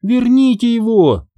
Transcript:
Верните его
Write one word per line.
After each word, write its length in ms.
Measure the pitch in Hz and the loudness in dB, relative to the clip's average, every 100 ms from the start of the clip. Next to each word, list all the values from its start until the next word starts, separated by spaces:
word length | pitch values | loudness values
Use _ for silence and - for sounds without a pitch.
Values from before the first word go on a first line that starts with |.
Верните 720 | 196 247 240 254 262 226 240 | -2 -2 0 2 2 0 -2
его 540 | 233 220 220 160 98 - | -2 0 2 2 0 -6